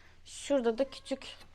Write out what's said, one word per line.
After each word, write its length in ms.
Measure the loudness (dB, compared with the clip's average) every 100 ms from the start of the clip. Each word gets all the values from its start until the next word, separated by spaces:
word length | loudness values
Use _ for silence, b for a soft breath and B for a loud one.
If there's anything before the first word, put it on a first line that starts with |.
| b b -16
Şurada 520 | -8 2 4 4 2
da 120 | 0
küçük 380 | -2 -6 -6 -6 -16 -18